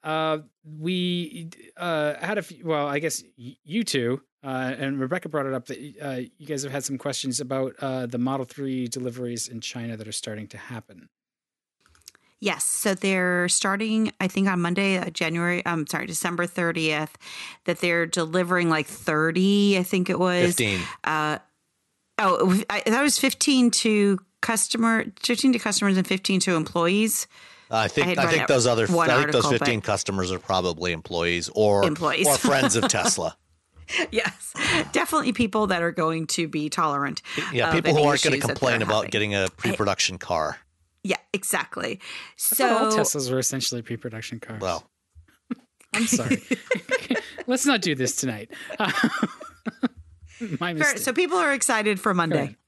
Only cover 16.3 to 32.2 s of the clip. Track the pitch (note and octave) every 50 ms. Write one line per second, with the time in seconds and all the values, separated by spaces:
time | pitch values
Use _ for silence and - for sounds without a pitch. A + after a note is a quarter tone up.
16.3 | F3 E3+ F3 E3+ - - F3 E3+ E3 E3+ D#3+ D#3 D3+ D3+ D#3 D#3 - - - -
17.3 | - - - - - - _ - F3+ - - F3 E3+ E3+ E3 E3 - F3+ E3 D#3+
18.3 | D#3+ F#3 F3+ E3+ F#3 F3+ F3 E3 D#3+ D#3 D3 - - - - - D#3 D3+ D#3 E3
19.3 | D#3+ F3+ F#3 G3 G3+ G3+ G3+ G3+ G3 F#3 F3+ F3+ - F#3+ F3+ F3 F3+ E3 F3+ F3+
20.3 | F3+ F3 F3+ F3 E3+ - A#2+ G#2 G2 F#2 E2+ - - - - - D#3 D#3 D3+ D3+
21.3 | D3+ - - _ _ _ _ _ _ _ _ _ _ _ _ _ _ - G#3+ G3
22.3 | F3+ - - F#3+ F3+ G3 - - G3+ G#3 - - A3 B3+ C#4+ D4 - - - C4+
23.3 | - - - - C#4 C4 B3 A#3+ - - - A3+ G#3+ G#3 G3+ G3+ G3 F3+ _ _
24.3 | _ _ - - A3+ G#3 - - - A#3 A3+ A#3 A3+ A3 - - - - - -
25.3 | B3 A3+ - C4+ B3 A3+ - A3 G3+ - G#3 G3+ F#3+ F#3+ F#3 - F#3+ F#3+ - -
26.3 | G3 F#3 F#3 F#3+ F3+ D#3+ D#3 - - F3 E3+ E3+ F#3+ G#3 A3 A3 - - - _
27.3 | _ - - - - - - _ - A2+ A2 G2+ - D3 C#3+ F3+ F3+ D3+ C#3 E3+
28.3 | D#3+ D#3 C#3+ - C#3+ B2+ A2+ B2 A#2+ A2+ A2 - F3+ E3+ E3 D#3 B2 C3 C#3+ D3
29.3 | D3+ B2 - D3+ C3 A#2 - B2 A#2+ G#2+ - - G#2 F#2+ - - G2 F#2+ F#2 F2+
30.3 | F#2 F2+ - - F#2+ F#2 F2+ F2+ E2 D2+ F2 F2+ E2+ D#2+ - - F2+ E2+ E2+ E2+
31.3 | F2 F2 D#2 - - G#2 G#2+ G#2 G2+ G2+ G2 D#3 D3+ D3+ E3+ D3 - D3